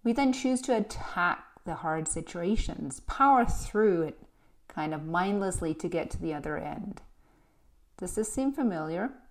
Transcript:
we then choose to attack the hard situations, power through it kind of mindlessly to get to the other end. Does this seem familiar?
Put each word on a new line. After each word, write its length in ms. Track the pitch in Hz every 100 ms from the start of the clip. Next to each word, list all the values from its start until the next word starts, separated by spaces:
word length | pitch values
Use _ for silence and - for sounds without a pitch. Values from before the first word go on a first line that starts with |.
we 80 | 233
then 180 | 233 269
choose 260 | 254 262 254
to 160 | 254 233
attack 640 | 214 - - - 175 - - -
the 120 | - 156
hard 300 | 165 160 156
situations, 920 | 165 156 175 170 220 - - 143 -
power 460 | - - 277 269 233
through 560 | - - 208 214 175
it 200 | 160 - - _ _ _ _
kind 240 | - 156
of 140 | 156 156
mindlessly 680 | 170 190 202 190 - 165
to 160 | 156 175
get 220 | 165 151
to 100 | -
the 140 | 165
other 240 | 151 151 151
end. 420 | 151 151 - - - - _ _ _ _ _ _ _ -
Does 180 | 185
this 160 | - 220
seem 220 | - 269
familiar? 640 | 277 247 170 156 170 226 - -